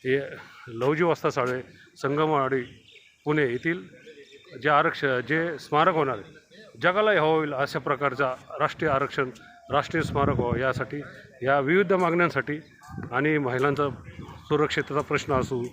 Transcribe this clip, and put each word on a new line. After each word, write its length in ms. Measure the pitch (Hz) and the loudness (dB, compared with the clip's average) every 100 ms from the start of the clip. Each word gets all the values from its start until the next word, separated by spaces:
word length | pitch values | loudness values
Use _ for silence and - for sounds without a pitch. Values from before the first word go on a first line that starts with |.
| 131 | 0
हे 140 | 139 143 143 - - - | -2 -2 -14 -18 -20 -14
लवजी 360 | 113 131 156 | -2 0 2
वस्ताद 280 | 170 151 156 | 2 2 0
साळवे 300 | 139 123 127 - - - - | 0 -2 -2 -8 -20 -20 -6
संगमवाडी 600 | 135 147 156 151 131 131 123 - - - _ _ 147 | -2 0 2 2 2 -2 -4 -16 -20 -20 _ _ -2
पुणे 180 | 151 | 2
येथील 400 | 135 123 165 180 190 - - - - - - 123 | 2 0 -4 -4 -8 -20 -20 -20 -20 -20 -20 -4
जे 80 | 139 | 2
आरक्ष-, 500 | 147 160 - 143 127 117 | 4 2 0 -2 -2 0
जे 300 | 160 170 143 | -2 -2 -6
स्मारक 340 | - 147 170 | -2 2 4
होणार 240 | 160 135 110 | 2 -2 -4
आहे, 240 | 82 - _ - - - | -10 -20 _ -20 -20 -2
जगाला 300 | 170 190 214 | 0 2 4
हवं 260 | 190 156 160 | 4 4 2
होईल 160 | 151 | 0
अशा 260 | 135 143 160 | -2 -2 -2
प्रकारचा 560 | 143 135 143 127 135 127 - 147 | -2 0 0 0 -2 -2 -12 -2
राष्ट्रीय 320 | 151 - 160 | -2 0 0
आरक्षण, 380 | 135 139 - 127 - - - - | 0 0 -2 -4 -6 -20 -20 -2
राष्ट्रीय 320 | 139 - 165 | -2 0 -2
स्मारक 360 | 151 147 143 127 | 0 2 2 2
व्हावं 180 | 120 120 | 0 0
यासाठी, 440 | 131 131 127 143 151 - - - | 0 -2 -4 -8 -12 -18 -20 -4
या 180 | 127 143 | 2 2
विविध 340 | 135 180 185 | 4 2 4
मागण्यांसाठी 680 | 190 175 170 170 139 131 151 - - - - - | 2 2 2 2 0 -4 -8 -10 -20 -16 -12 -4
आणि 260 | 120 147 151 | 0 2 2
महिलांचा 520 | 131 127 143 139 143 123 - - | 0 0 0 2 -2 -4 -14 -16
सुरक्षेचा 800 | - - - 147 151 - 139 143 | -16 -18 -2 0 2 0 -2 -4
प्रश्न 320 | 143 147 - | -2 -2 0
असू 300 | 135 117 127 123 | 0 0 -4 -6